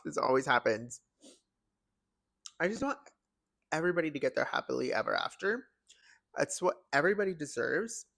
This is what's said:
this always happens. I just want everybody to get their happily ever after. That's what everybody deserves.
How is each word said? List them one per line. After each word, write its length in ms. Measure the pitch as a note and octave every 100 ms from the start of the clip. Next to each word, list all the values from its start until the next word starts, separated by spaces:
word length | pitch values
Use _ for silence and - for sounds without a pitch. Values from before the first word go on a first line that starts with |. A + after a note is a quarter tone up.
this 120 | - D3
always 280 | - C3 C3+
happens. 540 | B2 A#2 A2 A#2+ - _ _ - - _ _ _ _ _ _ _ _ _ _ - -
I 80 | E3+
just 140 | G#3+
want 160 | C4+ - - _ _ _ _ _ -
everybody 380 | D#3 E3+ F3 D#3+
to 80 | C#3
get 160 | C3
their 140 | C3 B2+
happily 420 | C3 - B2+ B2+
ever 220 | - A2
after. 500 | G2+ - - F#3+ A#3 - _ _ - _ - _ -
That's 240 | D3 -
what 160 | F3 - _
everybody 420 | C#3 D#3+ G3+ G3+
deserves. 720 | F3 D3 - A#2 D3+ A3+ - -